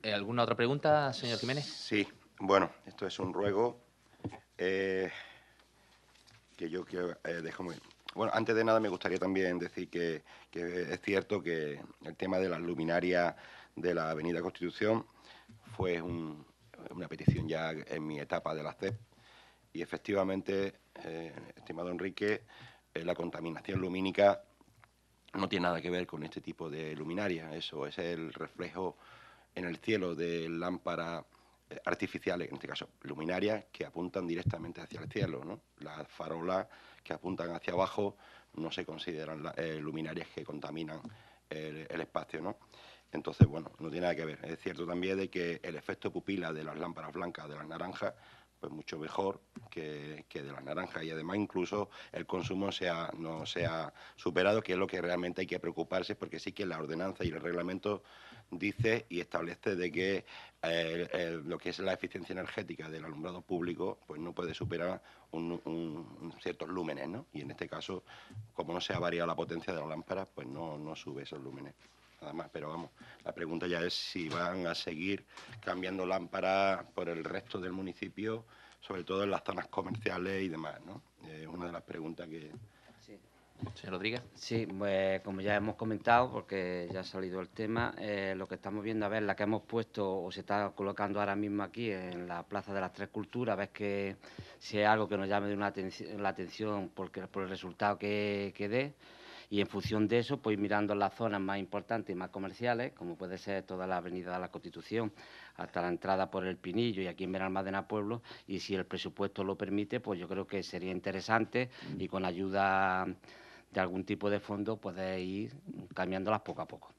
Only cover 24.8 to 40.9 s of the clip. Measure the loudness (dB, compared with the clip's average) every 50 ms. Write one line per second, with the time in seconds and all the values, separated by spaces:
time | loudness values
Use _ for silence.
24.8 | -20 _ _ _ _ _ _ _ _ -8 -2 0 0 2 2 4 4 4 2 2
25.8 | 0 0 0 0 0 -2 -4 -6 -6 -6 -8 -8 -8 -8 -8 -6 -6 -6 -4 -4
26.8 | -4 -4 -4 -4 -4 -2 -2 0 0 0 0 -2 -4 -6 -6 -6 -6 -6 -4 -4
27.8 | -4 -4 -2 -2 -2 -2 -2 -2 -4 -6 -6 -8 -8 -8 -6 -6 -6 -6 -2 -2
28.8 | -2 -2 -4 -6 -18 -20 -20 -20 -20 -20 -20 -20 -20 _ _ -4 -4 -4 -4 -2
29.8 | 2 2 2 4 2 0 0 0 0 0 0 0 0 -2 -2 -2 0 -2 -2 -2
30.8 | -2 -2 -2 0 -2 -2 -4 -6 -6 _ -20 -20 -20 -20 _ _ _ _ -14 -4
31.8 | 0 0 2 2 0 -2 -2 0 0 2 2 2 -2 -4 -6 -8 -8 -6 -6 -6
32.8 | -8 -10 _ _ -8 -8 -6 -4 0 0 2 2 4 2 2 0 -2 -10 -8 -8
33.8 | -8 -6 -4 -4 -4 -2 -2 -2 0 0 0 2 2 0 0 0 -6 -8 -8 -10
34.8 | -10 -10 -8 -8 -8 -4 0 0 0 0 -2 -4 -6 -8 -10 -10 _ _ _ -14
35.8 | -12 -10 -8 -10 -10 -12 -8 -8 -6 -4 -4 -2 0 2 2 2 0 -2 -10 -20
36.8 | -20 -20 -20 -20 _ -6 -6 -4 -2 -2 -2 -2 -2 -4 -4 -4 -4 0 4 4
37.8 | 4 4 4 0 0 0 0 -6 -20 -20 -20 -20 -20 _ -6 -4 -4 -2 -2 -4
38.8 | -4 -4 -6 -6 -6 -4 -4 -4 -4 -4 -6 -6 -6 -4 -2 -2 -2 -2 -2 -4
39.8 | -4 -4 -4 -2 -4 -4 -4 -6 -8 -6 -8 -8 -8 -6 -8 -8 -6 -6 -4 -4
40.8 | -6 -6